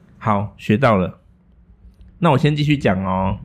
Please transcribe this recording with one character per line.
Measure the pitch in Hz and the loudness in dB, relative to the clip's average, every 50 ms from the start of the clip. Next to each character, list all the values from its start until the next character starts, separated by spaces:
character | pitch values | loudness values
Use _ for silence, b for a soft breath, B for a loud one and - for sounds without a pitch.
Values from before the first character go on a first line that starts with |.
| _ _ - - | _ _ -20 -8
好， | - 113 107 101 101 104 - | -4 -2 -2 -2 -2 -6 -12
学 | - - - 110 | -16 -2 -2 0
到 | 107 139 123 110 | 2 4 2 2
了。 | 98 90 78 - - _ _ _ _ _ _ _ _ _ _ - _ _ - - _ - - - - | 2 0 -2 -6 -14 _ _ _ _ _ _ _ _ _ _ -20 _ _ -20 -20 _ -20 -20 -10 -2
那 | 175 170 | 0 2
我 | 139 127 | 2 4
先 | - 147 151 | 2 0 0
继 | 151 | 0
续 | 147 147 151 139 | 0 0 0 0
讲 | - 117 98 95 95 | 2 0 0 0 -2
哦。 | 95 92 92 95 98 107 - | -2 -2 -2 -2 -2 -4 -4